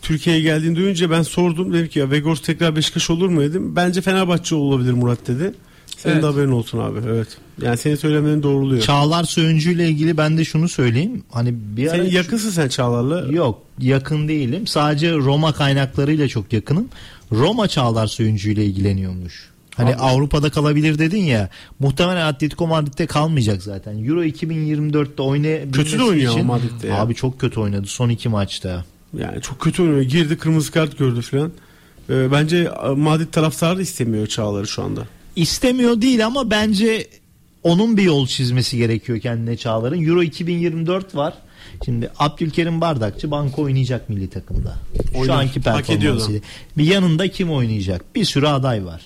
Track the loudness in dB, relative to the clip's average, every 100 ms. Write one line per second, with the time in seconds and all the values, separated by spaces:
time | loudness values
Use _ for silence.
0 | -2 -2 2 2 2 2 0 0 0 0
1 | 0 0 0 0 0 0 0 0 0 -2
2 | 0 0 0 -2 -2 0 0 0 -2 -2
3 | -2 0 2 2 0 -2 -2 0 0 0
4 | 0 0 2 0 0 0 2 2 2 2
5 | 2 0 -2 -4 -4 -6 -20 -20 -20 -6
6 | 0 2 2 2 2 0 0 -4 -4 -4
7 | -2 -2 -2 -10 -20 -6 -2 0 0 0
8 | 2 2 2 2 2 2 2 2 2 4
9 | 4 2 0 0 2 4 2 2 2 2
10 | 2 2 2 2 0 0 0 2 2 2
11 | 0 -4 -8 -4 -2 -2 -6 -4 0 0
12 | 2 0 0 -2 -2 0 0 0 0 0
13 | 0 -2 0 0 0 -2 -12 -4 2 2
14 | 0 -2 0 0 0 -2 -2 0 2 2
15 | 2 2 2 2 2 2 2 2 0 0
16 | 0 2 0 -2 -2 -4 0 -2 -2 -8
17 | -20 -20 -4 2 2 2 0 2 0 2
18 | 0 0 0 0 0 0 0 0 0 0
19 | -2 -6 -10 -14 -20 _ _ 0 0 2
20 | 2 2 2 2 0 2 2 2 2 2
21 | 0 2 2 0 -2 -6 -20 -2 -2 2
22 | 0 2 -2 0 -4 -2 0 0 -2 -4
23 | -2 0 2 2 2 0 -4 -10 -10 -6
24 | -2 0 0 -2 -4 -2 -2 0 0 0
25 | -2 -2 0 0 0 -2 -2 -2 0 2
26 | 2 4 2 2 2 0 -2 -4 -4 -2
27 | 0 0 -4 -2 -4 -2 -2 -2 -6 -2
28 | 0 0 -2 -2 -2 -4 -6 -8 -10 _
29 | -14 -10 -8 -8 -10 -2 -2 2 2 2
30 | 2 2 2 0 2 0 2 0 0 0
31 | 0 0 -2 -2 -2 -6 -20 -20 -20 -20
32 | -4 0 2 2 2 2 0 -2 -2 0
33 | 2 2 0 0 0 0 -2 0 -4 -4
34 | -2 -2 -2 -2 -2 -2 -6 -6 -6 -6
35 | -10 -16 -12 -2 -2 0 0 4 4 4
36 | 4 4 2 0 0 0 2 2 2 0
37 | -4 -16 _ _ _ _ 2 4 4 4
38 | 4 4 2 -2 0 0 0 0 0 0
39 | -2 -4 -2 -4 -4 -4 -2 -2 0 0
40 | 2 2 2 -2 -4 -2 -2 -2 -2 -2
41 | -4 -4 -4 -6 -20 -20 -20 -10 -4 -4
42 | -4 -2 -2 0 -4 -2 -2 0 -2 0
43 | -4 -4 -6 -4 -4 -2 -2 0 0 -2
44 | -4 -6 -6 -10 -6 -4 -4 -6 -6 -2
45 | -2 0 0 2 0 -2 0 0 0 0
46 | 2 0 -2 -4 -8 -18 -8 0 2 4
47 | 4 2 0 -2 -2 0 0 -2 -2 -4
48 | -4 -2 0 2 2 2 0 -2 -4 -12